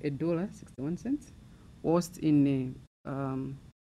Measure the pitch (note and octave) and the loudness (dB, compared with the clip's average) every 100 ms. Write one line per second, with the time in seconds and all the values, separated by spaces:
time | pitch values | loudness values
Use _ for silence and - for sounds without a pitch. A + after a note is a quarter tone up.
0 | D3 C3+ D#3+ E3 G3+ - - - C#3+ E3+ | -4 -2 0 0 -2 -8 -16 -8 -6 -4
1 | A#3 D4 - - - - - - D3+ E3+ | -2 -4 -6 -20 -20 -20 -20 -4 2 2
2 | E3+ - D#3 D3 C#3 C3+ B2+ B2+ - _ | 2 0 4 6 6 2 -2 -8 -18 _
3 | - C3+ C3+ C3 C3+ C3+ - _ _ | -10 -6 -4 -4 -6 -10 -16 _ _